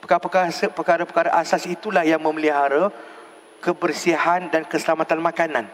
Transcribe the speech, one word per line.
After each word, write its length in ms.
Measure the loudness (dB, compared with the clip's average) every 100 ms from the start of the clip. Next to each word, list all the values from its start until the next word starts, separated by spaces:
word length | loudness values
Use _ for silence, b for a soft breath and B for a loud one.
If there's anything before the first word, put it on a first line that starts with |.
Perkara-perkara, 480 | 2 0 2 0 0 0 -4
perkara-perkara 560 | -2 0 0 2 0 2 2
asas 240 | 2 0 -2
itulah 320 | -6 0 0
yang 160 | 2 2
memelihara 720 | 0 0 2 2 2 2 0 -2 B B B B -20 -8
kebersihan 880 | -4 -2 -2 -2 0 0 2 0 0
dan 160 | -4 -2
keselamatan 560 | -4 0 -2 0 0
makanan. 480 | 0 0 -2 -2 -4